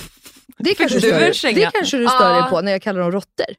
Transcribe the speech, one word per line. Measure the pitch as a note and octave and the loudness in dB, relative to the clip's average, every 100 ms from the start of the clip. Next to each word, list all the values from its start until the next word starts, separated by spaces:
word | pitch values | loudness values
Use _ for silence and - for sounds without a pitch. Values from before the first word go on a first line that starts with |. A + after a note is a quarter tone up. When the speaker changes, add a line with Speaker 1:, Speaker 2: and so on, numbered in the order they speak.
| - _ - - - - | -20 _ -20 -20 -20 -6
Speaker 1:
Det | D#4+ G4+ | -4 0
kanske | D#4+ B3+ | 0 0
Speaker 2:
Fick | |
du | A3 | 2
Speaker 1:
stör | E3+ | 2
dig. | A3+ | 2
Speaker 2:
en | |
känga? | - C#4 A3+ | 0 0 0
Speaker 1:
Det | G#4+ | 0
kanske | G#4+ E4+ C4+ | 0 -2 0
du | A#3+ | 2
stör | B3+ F#3+ | 4 4
dig | B3 | 2
Speaker 3:
Ja. | B3+ | 0
Speaker 1:
på | E3 | 0
när | G3 | -2
jag | F#3+ | -2
kallar | G#3+ F#3 | -4 -2
dem | F3 | -2
råttor. | F#3+ - - - | -4 -6 -8 -8